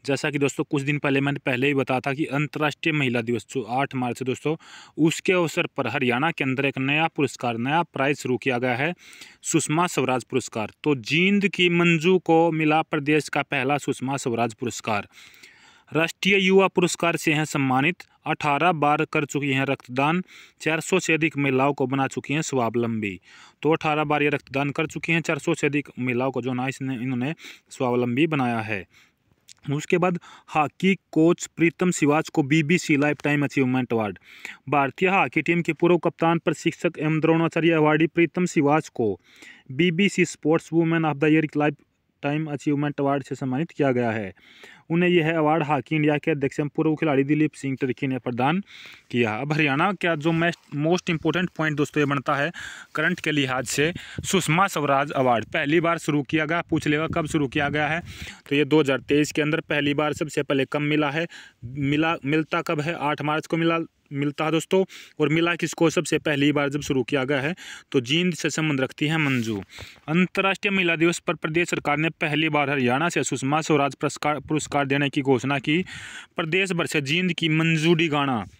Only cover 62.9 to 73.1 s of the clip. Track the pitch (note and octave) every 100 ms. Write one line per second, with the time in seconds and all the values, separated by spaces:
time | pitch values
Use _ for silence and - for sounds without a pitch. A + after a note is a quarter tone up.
62.9 | E3+ C#3+ D3+ D3 D#3 - E3 E3 E3 E3
63.9 | _ _ C#3 C#3+ C#3 D#3 D#3+ - F#3+ F#3+
64.9 | - - - D3+ D#3+ E3+ E3+ E3 - E3
65.9 | F3+ D#3 D3+ - C#3 D3 C#3+ C#3+ D3 C#3+
66.9 | C3+ B2 C#3+ B2+ C#3+ C#3 F#3 - - _
67.9 | C#3+ A#2+ D#3 F3+ D#3+ D#3 - D#3 C#3 C3
68.9 | - D3+ D#3+ D3 B2+ A2+ G2+ F2+ - -
69.9 | - - E3 F3+ - F#3+ F#3 G3+ G3 F3
70.9 | E3 E3 E3+ - D#3+ E3 D#3+ E3+ E3+ -
71.9 | C#3+ D#3+ - D#3+ D3 D#3+ D3 C#3 C#3+ B2
72.9 | C3 E3+